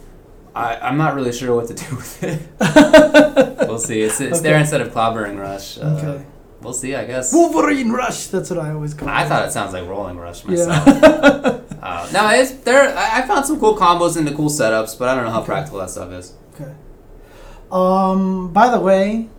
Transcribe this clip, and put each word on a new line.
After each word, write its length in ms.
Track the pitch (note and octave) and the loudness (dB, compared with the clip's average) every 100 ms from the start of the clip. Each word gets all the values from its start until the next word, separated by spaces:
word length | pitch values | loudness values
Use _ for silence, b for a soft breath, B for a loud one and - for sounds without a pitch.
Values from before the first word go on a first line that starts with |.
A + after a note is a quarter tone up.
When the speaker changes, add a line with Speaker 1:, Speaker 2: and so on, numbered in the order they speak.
| B B - - - | B B -20 -20 -14
Speaker 1:
I, 220 | A2+ A#2 A#2 | -6 -6 -4
I'm 200 | A#2+ C#3+ | -4 0
not 160 | D#3 | 0
really 180 | C#3 B2 | 0 -4
sure 220 | A#2 B2+ | -4 -2
what 140 | A#2+ A#2 | -2 -2
to 60 | |
<laughs> 100 | - | -8
do 120 | - B2 | -10 -12
with 260 | - - | -12 -10
it. 160 | F3+ D#3+ - - | -6 -6 -10 -2
Speaker 2:
<laughs> 1080 | F#3 D#4 D4+ D#4 D4+ D4+ D4 C#4+ B3+ - C#4+ | 2 4 8 8 8 6 6 4 0 0 -4
Speaker 1:
We'll 100 | - | -2
see. 220 | - A2 | -4 0
It's, 200 | G#2+ - | 0 -2
it's 180 | B2+ - | -2 -2
Speaker 2:
Okay. 100 | D#3 | 2
Speaker 1:
there 100 | D3+ | 2
instead 220 | D3 C#3+ | 2 0
of 120 | A#2 | -2
Clobbering 460 | A#2+ A2+ A2+ G2+ G2+ | -2 0 -2 -6 -6
Rush. 400 | G2 G2 - - | -8 -10 -12 -6
Uh, 40 | D3+ D3+ | -4 -2
Speaker 2:
Okay. 220 | D#3 - - - - - | -4 -8 -12 -20 -20 -18
Speaker 1:
we'll 100 | A2+ | -12
see, 220 | B2+ C3 C3+ | -8 -6 -6
I 80 | |
guess. 280 | G#2+ B2+ B2+ | -6 -6 2
Speaker 2:
Wolverine 580 | D4+ E4+ D#4 D4 C#4 A#3 | 4 4 4 0 0 -2
Rush, 340 | B3 A#3+ - - | -2 -4 -8 -6
that's 200 | F#3 - | -6 -4
what 80 | E3+ | -6
I 120 | D#3 | -6
always 220 | D#3 D3 | -6 -8
call 140 | D3 - | -8 -4
Speaker 1:
I 160 | A2+ | -2
Speaker 2:
it. 40 | D#3+ | 0
Speaker 1:
thought 180 | C3 G2 | -2 -2
it 60 | |
sounds 200 | A#2 G2 | -4 -6
like 120 | F#2 F2 | -8 -8
Rolling 300 | G2 F#2 F2 | -8 -8 -10
Rush 280 | E2+ F2 | -14 -12
Speaker 2:
Yeah. 220 | - F3 E3+ | -4 0 0
Speaker 1:
myself. 880 | D#3 C#4 - D4+ - C#4+ C4+ C4 A#3+ - | 2 4 6 6 6 4 2 0 -4 -10
Speaker 2:
<laughs> 40 | - | -14
Speaker 1:
Uh, 280 | F#2 F2 F2 | -10 -10 -4
no, 160 | F#3 G#3+ | 0 2
it's 200 | B3 C4 - A#3+ | 2 2 -2 2
there. 260 | C4+ C4+ - | 4 4 0
I, 220 | G#3+ A3 | -2 -2
I 40 | - | 0
found 180 | E4+ C4+ | -2 -2
some 140 | D#4 | 0
cool 160 | A3 G#3+ | 2 4
combos 400 | F3+ E3+ E3+ E3 | 4 4 0 0
into 180 | D3+ | -4
cool 140 | D#3 D3+ | -2 -2
setups, 480 | D3 A2 C3 C3 - | 0 0 0 -2 -4
but 80 | B2+ | -2
I 60 | |
don't 100 | C3 | -2
know 60 | A2+ | -2
how 80 | A2+ | -4
Speaker 2:
Okay. 80 | G#2+ | -4
Speaker 1:
practical 320 | G2 F#2+ G2 | -6 -6 -8
that 120 | F#2 | -10
stuff 200 | - F2+ | -10 -12
is. 220 | F2+ - - - | -14 -16 -20 -20
Speaker 2:
Okay. 180 | - D3 - - - - - B B B B - | -18 -16 -16 -20 -20 -20 -20 B B B B -6
Um, 800 | F#3 F#3 F#3+ F#3+ F#3+ F#3+ F#3+ F#3 | 0 2 4 2 2 0 -2 -2
by 160 | F#3 B3 | 2 4
the 100 | A3+ | 4
way 480 | F3+ F#3+ G3 A3+ A3+ | 2 2 2 -2 -6